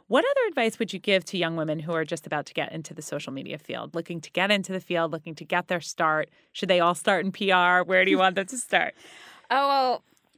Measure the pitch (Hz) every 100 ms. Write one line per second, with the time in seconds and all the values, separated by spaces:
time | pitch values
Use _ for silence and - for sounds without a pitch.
0 | - 254 480 554 453 285 226 - 220 185
1 | - 190 - 185 170 165 156 156 156 160
2 | 160 170 - 147 - - 143 165 151 156
3 | - 147 - 135 - 151 - 120 143 170
4 | 170 170 - - 196 208 185 185 - 170
5 | 165 165 165 151 160 180 175 180 - -
6 | 165 156 - _ _ - 190 180 170 175
7 | - 185 190 - 196 185 180 180 175 185
8 | 220 190 185 185 190 254 - - 165 -
9 | - - - - - 254 277 277 254 233
10 | _ _ _